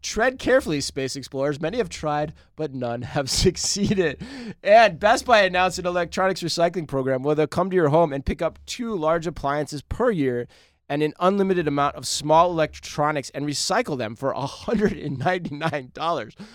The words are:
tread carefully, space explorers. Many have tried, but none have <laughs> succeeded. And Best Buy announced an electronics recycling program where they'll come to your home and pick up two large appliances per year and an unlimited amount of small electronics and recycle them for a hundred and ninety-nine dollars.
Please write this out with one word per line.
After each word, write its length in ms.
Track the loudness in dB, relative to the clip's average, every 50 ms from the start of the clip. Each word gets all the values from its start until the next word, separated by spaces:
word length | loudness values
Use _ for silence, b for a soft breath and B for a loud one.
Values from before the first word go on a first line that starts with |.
tread 380 | -12 -8 -2 0 0 0 0 -2
carefully, 420 | 0 2 2 2 2 0 -4 -4
space 340 | -4 -6 -6 -6 -6 -6 -6
explorers. 460 | -10 -12 -8 -4 -2 -2 -2 -2 -2
Many 160 | -4 -4 -2
have 100 | -2 -4 -4
tried, 440 | -6 -6 -4 -2 -2 -2 -2 -4 -6 b b b b
but 160 | -8 -8 -8 -6
none 280 | -4 -4 -4 -4 -6
have 280 | -8 -4 -4 -4 -2 -2
<laughs> 140 | 0 2 2
succeeded. 760 | 2 2 0 -4 -4 -2 0 0 0 2 0 0 0 -2 B -12 -14 -14 -14 -12 -14 B -4 4
And 360 | 6 8 8 8 6 4 2
Best 260 | 2 4 4 4 4
Buy 160 | 4 6 6 6
announced 360 | 4 2 2 0 0 0 -2
an 60 | -4
electronics 560 | -2 -2 -2 -2 -2 -2 0 0 0 0 -2 -4
recycling 420 | -4 0 2 2 2 0 -4 -6
program 360 | -2 -2 -2 0 0 0 0 0
where 120 | 0 2
they'll 120 | 2 2
come 220 | 0 0 -2 -2 2
to 60 | 2
your 120 | 4 4 6
home 220 | 6 4 4 4
and 140 | 0 -4 -4
pick 160 | -4 -4 -2
up 180 | -4 -6 -6 -8 -14
two 280 | -12 -10 -8 -6 -6 -4
large 300 | -2 0 0 0 0 -2
appliances 540 | -4 -6 -4 -4 -2 -2 -2 -4 -4 -8 -12 -8
per 280 | _ -4 0 0 0
year 360 | 2 2 0 0 0 -2 -6 b b b b b b b b -6
and 120 | -2 0
an 120 | 0 -2 0 2
unlimited 440 | 2 2 4 4 2 2 2 0 0 0
amount 260 | 0 0 0 0 -2
of 100 | -6 -8
small 460 | -6 -6 -6 2 4 6 6 6 6
electronics 800 | 4 0 -2 -2 -2 -12 -16 -10 -4 -2 0 0 0 -2 -6 -6
and 160 | -8 -6 -6
recycle 520 | -4 -4 -4 -2 0 0 0 0 -2 -4
them 160 | -4 -4 -6 -6
for 140 | -4 -4 -4
a 140 | -2 -2 -6
hundred 460 | -6 -8 -10 -4 -2 0 2 2 0 0
and 200 | -2 -8 -8 -6 -2
ninety-nine 720 | 0 0 0 0 -4 -8 -8 -4 -4 -4 -4 -4 -8 -10 _
dollars. 420 | -6 -4 -2 -2 -2 -4 -8 -14 B -20 B